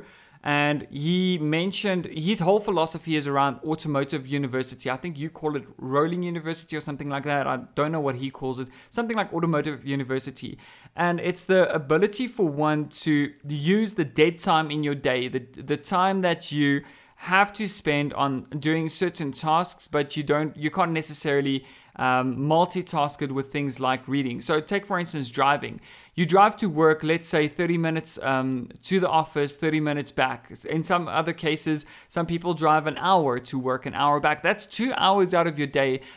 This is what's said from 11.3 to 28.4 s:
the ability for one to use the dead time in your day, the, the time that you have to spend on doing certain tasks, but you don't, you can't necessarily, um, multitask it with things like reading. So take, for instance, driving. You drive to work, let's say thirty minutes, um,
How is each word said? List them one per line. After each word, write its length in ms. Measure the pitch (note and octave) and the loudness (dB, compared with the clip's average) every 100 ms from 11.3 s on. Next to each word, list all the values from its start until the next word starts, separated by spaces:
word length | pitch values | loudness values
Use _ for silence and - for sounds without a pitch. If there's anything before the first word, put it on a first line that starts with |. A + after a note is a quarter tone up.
| F3 | -2
the 260 | - F#3+ E3+ | 4 6 6
ability 520 | D#3 C3+ D#3 G#3+ G#3 B3 | 2 2 4 4 0 -6
for 220 | - E3+ | 0 0
one 400 | C#3 D3+ D3+ D3 - | 2 0 0 -2 -4
to 300 | D#3 D3 C#3+ - C#3+ | 2 2 2 -4 -8
use 480 | D3 D3+ G#3 A3 | -2 2 4 2
the 120 | - C#3 | -2 -2
dead 320 | C3 E3 E3 | 4 4 4
time 320 | G3 D#3+ D#3 | 0 2 0
in 120 | D3+ | -2
your 120 | D3 | -2
day, 340 | C#3 C3+ B2+ B2+ | -2 0 0 -2
the, 120 | C3 | -4
the 360 | A#2+ - C3 D3 | -8 -10 -4 -4
time 460 | - F#3 F#3+ F#3+ | 0 2 2 2
that 280 | F3+ E3+ - | 0 0 -2
you 340 | D3 C#3+ C#3 - - - - | 0 2 2 -2 -20 -20 -14
have 360 | - F#3 G3+ | 2 4 4
to 160 | - G#3 | 0 -4
spend 460 | - D#3+ D3 C#3+ | -2 0 0 0
on 300 | - C#3 B2+ - D3+ | 0 0 -2 -6 -4
doing 300 | D3+ D#3+ D#3+ | 0 0 0
certain 420 | - F3+ E3+ C#3+ | -2 -2 -4 -8
tasks, 560 | C3 D#3+ D#3+ F3 - - | -4 0 2 0 -6 -4
but 300 | D3 D3 D3+ | -2 -2 -2
you 60 | |
don't, 340 | C#3+ D3 D#3 D3+ | 0 0 0 -4
you 140 | D3+ | -4
can't 220 | F#3+ E3+ | 0 0
necessarily, 760 | D#3+ D#3 D3 D#3 C#3+ C#3 C3+ - - - - | 0 -4 -6 0 2 2 -2 -6 -20 -16 -2
um, 380 | B2+ B2+ C3 A#2+ | 2 2 2 -2
multitask 840 | D3 D#3+ F3 F#3 F3 D#3+ D3 - | 2 2 2 -2 -4 -2 -2 -2
it 100 | C#3+ | -4
with 220 | C3+ C3+ | -4 -4
things 260 | D3 C#3+ B2 | -4 -4 -2
like 300 | B2+ B2+ B2+ | -2 -2 -2
reading. 320 | C#3 C3 B2 | -2 -2 -4
So 180 | - D#3 | 0 0
take, 280 | D#3 G3+ G3+ | 0 -4 -2
for 120 | F#3 | -4
instance, 300 | E3+ D#3 A#2+ | -4 -6 -4
driving. 540 | C#3 C#3 C#3+ A#2 - - - - | 2 2 2 -2 -12 -18 -20 -8
You 100 | - | -2
drive 320 | E3 F#3+ G#3 - | 4 6 6 4
to 80 | G3+ | -2
work, 320 | D3+ D#3+ D#3 | 4 4 4
let's 260 | D#3 E3 E3 | 0 -2 0
say 180 | E3 D3+ | 0 0
thirty 300 | E3 E3+ E3+ | 0 0 0
minutes, 420 | E3 D#3+ D#3+ - | 0 -2 -4 -4
um, 480 | C3 C3 | 0 0